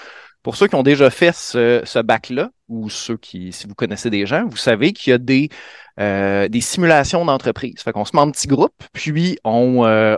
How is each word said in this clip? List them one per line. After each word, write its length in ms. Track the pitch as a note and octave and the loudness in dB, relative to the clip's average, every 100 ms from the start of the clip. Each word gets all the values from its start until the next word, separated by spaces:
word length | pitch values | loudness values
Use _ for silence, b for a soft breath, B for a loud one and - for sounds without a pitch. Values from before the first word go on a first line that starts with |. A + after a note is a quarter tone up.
| B B B B | B B B B
Pour 120 | - - | -8 0
ceux 120 | G3+ | 0
qui 80 | D#3 | 2
ont 80 | |
déjà 260 | C3 C#3+ C3+ | 2 6 4
fait 240 | - E3+ | 4 2
ce, 480 | F3 - B2+ A#2 A#2+ | 0 -4 0 2 2
ce 140 | - B2 | 0 -2
bac-là, 540 | A2+ A2+ - B2 A3 _ - | 0 0 -2 -6 -6 _ -14
ou 240 | A#2 G#2+ | -10 -10
ceux 260 | - - A2+ | -10 -8 -10
qui, 340 | - F#2 F2+ | -10 -14 -14
si 140 | F2+ G#2 | -14 -14
vous 80 | |
connaissez 380 | G2+ A2 G#2 A#2+ | -8 -6 -4 -4
des 160 | G#2+ G2 | -2 -2
gens, 180 | D3 A3+ | -2 -2
vous 80 | - | -4
savez 380 | - G#2+ D3+ | 0 2 2
qu'il 160 | G3+ - | 0 2
y 40 | B2 | 2
a 20 | |
des, 320 | B2 C3+ D3+ B B B B - | 2 0 0 B B B B -6
euh, 480 | G2+ G2 G2 G2 G2+ | -4 0 0 0 0
des 140 | A#2+ | -2
simulations 640 | - - E3+ D3+ C3+ F3+ E3+ | -4 0 4 4 2 0 0
d'entreprise. 540 | C3+ B2+ - B2 - | -2 -2 -4 -6 -10
Fait 120 | - | -8
qu'on 140 | A2 G#2 | -6 -2
se 100 | D#3+ | 2
met 60 | |
en 80 | D3 | 2
petits 180 | - C#3+ | 0 -2
groupes, 360 | C3+ F3+ _ - | 0 0 _ -20
puis 460 | - - D3+ F3+ - | -12 -6 -2 -2 -2
on, 400 | A2+ A#2 B2+ B2+ | -2 0 2 4
euh, 300 | A#2 A2 A2 | 4 4 2